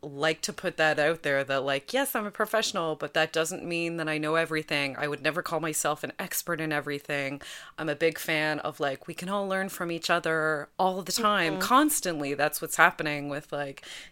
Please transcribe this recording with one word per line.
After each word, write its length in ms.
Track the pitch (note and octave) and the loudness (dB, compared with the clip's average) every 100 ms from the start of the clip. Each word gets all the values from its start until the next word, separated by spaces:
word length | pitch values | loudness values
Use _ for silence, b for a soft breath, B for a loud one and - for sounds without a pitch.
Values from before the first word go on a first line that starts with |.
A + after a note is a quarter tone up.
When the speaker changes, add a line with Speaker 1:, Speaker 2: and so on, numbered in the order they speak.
Speaker 1:
like 360 | D3 C#3 D#3 D#3+ | -10 0 0 0
to 120 | - | -4
put 240 | E3 F#3 - | -4 -6 2
that 200 | D#3 D3+ | 2 4
out 240 | D3+ E3 | 2 2
there 220 | D3+ C#3 | 0 0
that, 180 | C3+ C#3 | 2 0
like, 300 | C3+ C#3 - | 2 -2 0
yes, 240 | B3 C#4 A#3+ | 0 0 -2
I'm 100 | G#3 | -4
a 40 | |
professional, 640 | - G#3 A3 A3 G3+ E3 D#3 | -2 0 2 0 -2 -2 -2
but 180 | D3 | -2
that 180 | - D#3+ | 2 2
doesn't 320 | E3 E3 F#3 | 2 0 -2
mean 340 | F3 E3+ E3+ E3 | -4 -2 -2 -2
that 100 | D#3 | -2
I 100 | D#3 | -2
know 160 | D3+ | 2
everything. 640 | D#3+ D#3+ D#3 D#3 D3 C#3 C3 | 2 2 -2 0 0 0 -2
I 80 | D3 | -4
would 160 | D3 | 0
never 200 | C#3+ D#3 | -2 -2
call 180 | - E3 | -2 -2
myself 420 | D#3+ D3+ D#3 D3 | -2 0 0 -2
an 100 | - - | -4 -6
expert 420 | F#3+ - - E3 | -6 -6 -4 -4
in 120 | D#3 | 0
everything. 680 | D3 D3 C#3+ - C#3+ C#3 C#3+ B B B - | -2 -2 -6 -4 -2 -2 -6 B B B -6
I'm 100 | D#3 | -4
a 60 | |
big 240 | D3 E3 D#3+ | 2 2 0
fan 400 | - D#3 D#3 D3+ | -2 2 2 0
of, 200 | - - | -4 -2
like, 260 | C#3+ C3+ - | -2 -2 -8
we 80 | |
can 140 | E3 F3+ | -8 -4
all 180 | G3+ G3 | -2 0
learn 220 | F#3+ G3 | -2 -2
from 240 | - F3 | -4 -4
each 180 | E3+ - | -4 0
other 600 | E3+ E3 D#3+ D#3 D3+ - - | 2 2 2 2 0 -4 0
all 240 | F#3+ F#3 | 0 2
the 100 | F#3 | -4
time, 400 | F#3 G#3+ G3+ E3 | 2 4 4 2
Speaker 2:
Mm-hmm. 60 | F#3 | 0
Speaker 1:
constantly. 760 | F#3 B3+ D4+ - F#3 D#3+ C#3 | 4 6 6 2 -2 -2 -2
That's 260 | C#3+ D3 - | 2 0 0
what's 140 | D#3+ | -4
happening 540 | - E3+ F#3 D#3 D3 C#3+ | 6 6 6 -2 -2 -4
with, 240 | C#3+ - | -6 -6
like, 340 | C#3+ C#3+ C3+ B B B | -6 -6 -8 B B B